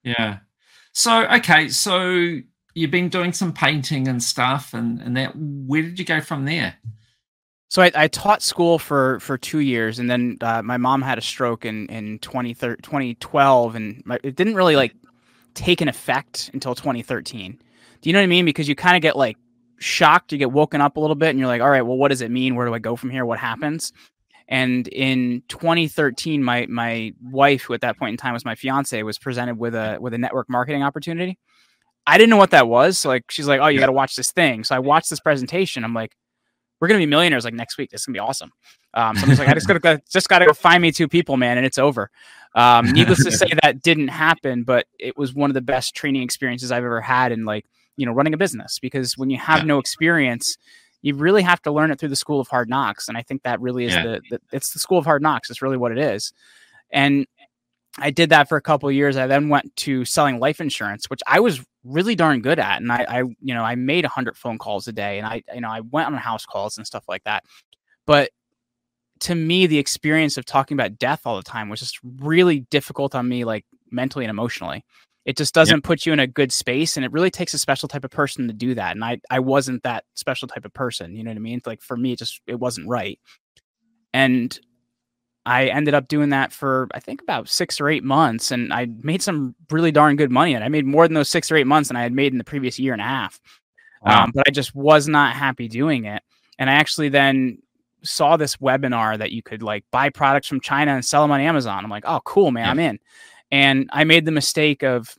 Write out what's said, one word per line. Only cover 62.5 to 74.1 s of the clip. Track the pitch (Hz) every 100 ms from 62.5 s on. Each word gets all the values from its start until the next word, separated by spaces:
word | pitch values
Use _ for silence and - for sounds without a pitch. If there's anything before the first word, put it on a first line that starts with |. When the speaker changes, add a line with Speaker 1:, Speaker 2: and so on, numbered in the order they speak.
| 160
Speaker 2:
at. | 98 95
And | 120
I, | 120 -
I, | 123
you | 127 113 131
know, | 120
I | 113
made | 123 131 170
a | 147
hundred | - 120 -
phone | 123 110
calls | - 104 120
a |
day, | 107 101 101
and | 107
I, | 113 -
you | 123
know, | 113
I | 113
went | 113 143 139
on |
house | 135 117 110
calls | - - 104 -
and | 110
stuff | 107 -
like | 95
that. | - 104 _ _ _ _ _ _ -
But | 147 135 _ _ _ _ _ _ _ _ _
to | -
me, | 170 160 180 180
the | 151
experience | 139 - 151 156 151 139
of |
talking | - 139 131
about | 143 104 107
death | 123 156
all | 127 104
the |
time | - 117 107
was | 107
just | 123 - 123 127
really | 143 165 180 147 123
difficult | 147 - 147 139
on | 131 123
me, | 123
like, | 117 107 _ _ _
mentally | 123 135